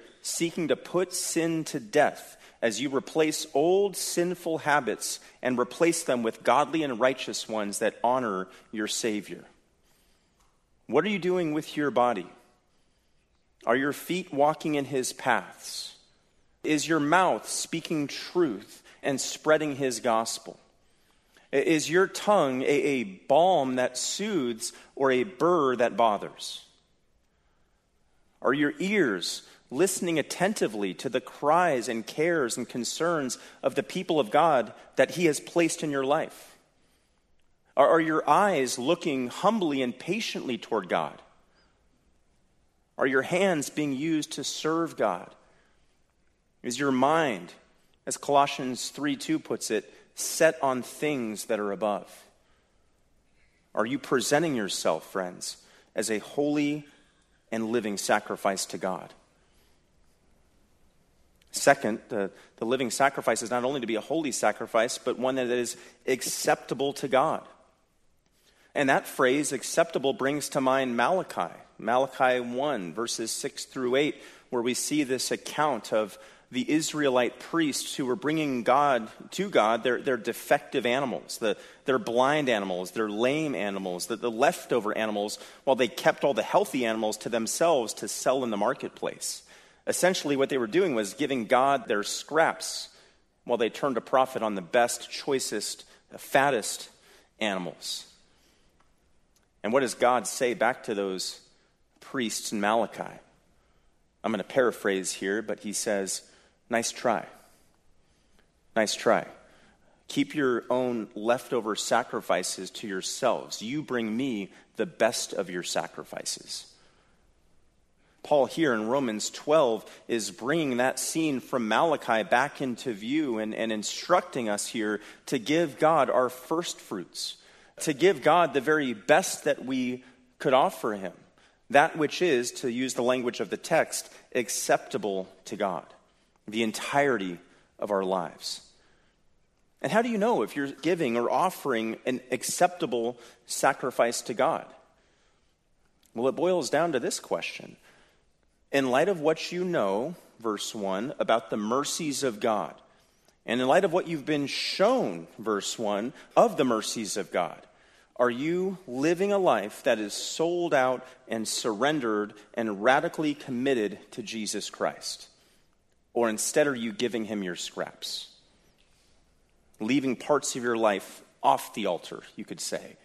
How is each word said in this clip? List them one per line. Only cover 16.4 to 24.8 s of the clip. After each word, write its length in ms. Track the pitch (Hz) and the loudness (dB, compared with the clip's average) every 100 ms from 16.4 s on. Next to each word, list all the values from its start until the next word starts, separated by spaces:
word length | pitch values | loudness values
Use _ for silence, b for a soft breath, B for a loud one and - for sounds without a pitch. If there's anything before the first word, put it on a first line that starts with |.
| _ _ | _ _
Is 260 | - 151 143 | 0 0 2
your 120 | 160 | 0
mouth 460 | 147 175 180 113 - | 4 4 4 2 -4
speaking 600 | - - 165 - 160 139 | -8 -4 -6 -4 -4 -4
truth 760 | - - 180 160 101 110 - B B | -6 -4 0 2 0 -10 -20 B B
and 180 | - 131 | -2 -2
spreading 560 | - - 151 156 151 131 | -4 -4 4 4 4 -2
his 240 | 135 113 | -2 0
gospel? 580 | 120 113 117 - - - _ _ _ b b b b b b | 2 2 2 -6 -10 -18 _ _ _ b b b b b b
I-, 40 | 143 | 0
is 320 | 151 156 139 | 4 2 4
your 160 | 170 190 | 2 2
tongue 560 | - - 208 139 127 | 0 2 4 4 2
a, 40 | 135 | 2
a 380 | 143 147 131 | 2 2 0
balm 720 | 107 92 - 143 180 175 131 127 | -4 -8 2 4 6 4 2 0
that 220 | 127 - | -2 -2
soothes 760 | - - 208 185 120 110 - B | -6 -4 -2 0 0 -2 -8 B